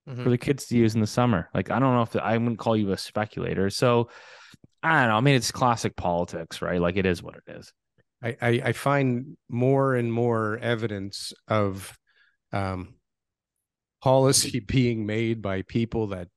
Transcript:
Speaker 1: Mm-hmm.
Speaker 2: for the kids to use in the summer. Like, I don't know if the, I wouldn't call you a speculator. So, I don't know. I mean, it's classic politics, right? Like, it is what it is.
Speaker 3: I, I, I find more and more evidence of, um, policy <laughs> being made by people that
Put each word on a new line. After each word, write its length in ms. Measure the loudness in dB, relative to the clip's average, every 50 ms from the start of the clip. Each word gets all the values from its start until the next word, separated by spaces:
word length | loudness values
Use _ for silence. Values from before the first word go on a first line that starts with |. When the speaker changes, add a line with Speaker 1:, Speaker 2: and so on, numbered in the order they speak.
| _ -14
Speaker 1:
Mm-hmm. 140 | -10 -2
Speaker 2:
for 80 | 0 2
the 80 | 2 2
kids 280 | 2 -2 -2 -2 -2
to 100 | 0 2
use 180 | 4 4 4 4
in 60 | 2
the 60 | 0
summer. 440 | 0 2 2 2 2 2 0 -2 -2
Like, 180 | -4 -4 -2 0
I 80 | 0 0
don't 140 | 2 2 2
know 80 | 2
if 100 | 0 0
the, 120 | -2 -4 -2
I 140 | 0 0 0
wouldn't 220 | 0 -2 -4 -2
call 160 | -2 0 0
you 160 | 0 0 0
a 40 | -2
speculator. 720 | -4 -6 -8 -4 -6 -6 -4 -6 -8 -6 -4 -2 -2 -2 -2
So, 380 | 0 2 2 4 4 2 0 -2 -8 -20 -20 -20 -20 -20 -20 -20 -20 _ -20 _ _ -6
I 180 | 0 2 4 4
don't 100 | 4 4
know. 60 | 4
I 40 | 4
mean, 140 | 4 4 4
it's 160 | 4 2 -2
classic 460 | -2 0 2 2 2 2 -2 -6 -4
politics, 640 | -2 -2 -2 0 0 -2 -4 -6 -12 -10 -10 -10 -8
right? 180 | -4 -2 0 0
Like, 160 | 0 2 0
it 80 | 2 0
is 160 | 0 0 -2
what 140 | -6 -14 -18
it 60 | -18 _ -18
is. 240 | -18 -18 -18 -20 _ _ _ _ _ _ _ _ _ _
Speaker 3:
I, 140 | -10 -10 -8 -2
I, 80 | 0 0 0 2 0
I 60 | -2
find 640 | -4 0 0 0 2 2 2 2 0 -2 -4 -8 -16 _ _ -8
more 460 | -2 0 2 2 4 4 2 2 2
and 180 | 0 0 0
more 460 | 0 0 2 2 2 0 0 -2 -4 -4
evidence 760 | -2 -2 -2 -2 -2 -6 -6 -6 -8 -10 -12 -12 -14 -14 -14 _ _ 0
of, 500 | 0 2 2 0 -2 -6 -12 -16 -18 _ _ _ _ _ _ _ _ _ _ -8
um, 420 | -6 -4 -4 -4 -6 -8 -10 -12 -16 _ _ _ _ _ _ _ _ _ _ _ _ _ _ _ _ _ _ _ _ _
policy 580 | 2 4 4 6 6 4 4 2 0 0 -4 -6
<laughs> 60 | -4
being 400 | 0 2 2 2 2 0 -2 -2
made 360 | -2 -2 -2 0 -2 -2 -2
by 200 | -4 -4 -4 -4
people 460 | -4 -2 -2 -2 -2 0 -2 -4 -4 -4
that 200 | -6 -8 -10 -14 _